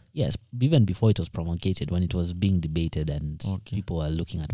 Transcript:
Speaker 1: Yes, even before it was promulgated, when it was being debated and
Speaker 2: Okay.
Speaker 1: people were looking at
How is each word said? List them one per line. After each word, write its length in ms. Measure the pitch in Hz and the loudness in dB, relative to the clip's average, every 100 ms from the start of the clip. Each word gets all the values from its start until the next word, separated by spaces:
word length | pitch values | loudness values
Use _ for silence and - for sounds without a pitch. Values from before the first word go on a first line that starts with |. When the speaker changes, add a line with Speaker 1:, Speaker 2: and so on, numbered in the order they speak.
| _ | _
Speaker 1:
Yes, 240 | - 82 - _ 123 | -2 -2 -2 _ 0
even 240 | 131 160 | 4 6
before 240 | 101 92 113 | 4 4 4
it 80 | 101 | 4
was 100 | 82 | 0
promulgated, 600 | - 82 85 95 92 73 | -4 -4 -2 -2 -2 -2
when 120 | 87 | 0
it 120 | 87 | 0
was 200 | 90 87 | 0 -2
being 260 | 87 98 92 | 0 2 2
debated 480 | 80 80 82 78 78 | 0 0 -2 -2 -2
and 340 | 73 76 76 101 | -2 -4 -6 -4
Speaker 2:
Okay. 280 | 95 - 95 | -6 -4 -6
Speaker 1:
people 220 | 92 85 | -4 -4
were 100 | 76 | -2
looking 320 | 80 82 85 | -2 -4 -6
at 100 | 76 | -6